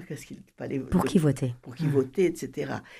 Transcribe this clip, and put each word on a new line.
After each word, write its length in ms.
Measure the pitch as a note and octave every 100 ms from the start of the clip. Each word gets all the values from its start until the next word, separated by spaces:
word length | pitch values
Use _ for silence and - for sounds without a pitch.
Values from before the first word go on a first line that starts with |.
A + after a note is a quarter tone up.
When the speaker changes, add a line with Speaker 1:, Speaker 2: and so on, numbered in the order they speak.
| -
Speaker 1:
qu'est-ce 160 | C#3+
qu'il 120 | - - - -
fallait 220 | B2 C#3
Speaker 2:
Pour 240 | - F#3
Speaker 1:
de-, 60 | -
Speaker 2:
qui 100 | F3+
voter. 340 | D3+ C3+ B2+ -
Speaker 1:
pour 120 | -
qui 100 | B2 D3
Speaker 2:
Mmh. 40 |
Speaker 1:
voter, 340 | C#3 C3 - F3+
et 100 | -
cetera. 460 | C3+ D3 C3+ B2 -